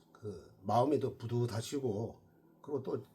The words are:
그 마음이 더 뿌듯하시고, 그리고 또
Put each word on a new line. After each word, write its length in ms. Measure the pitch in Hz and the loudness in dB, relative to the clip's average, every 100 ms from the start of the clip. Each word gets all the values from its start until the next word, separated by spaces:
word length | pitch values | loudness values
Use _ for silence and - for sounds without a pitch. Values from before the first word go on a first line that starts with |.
| _ | _
그 380 | - 104 90 - - | -12 -10 -10 -14 -10
마음이 360 | 95 110 139 143 | 2 4 6 4
더 140 | 117 - | 2 -4
뿌듯하시고, 1000 | 113 120 120 104 - 147 131 101 113 - - - - - | -2 0 0 0 -2 -2 0 0 -4 -8 -20 -20 -20 -20
그리고 200 | - 143 | -6 -6
또 220 | - 135 - | -2 -4 -4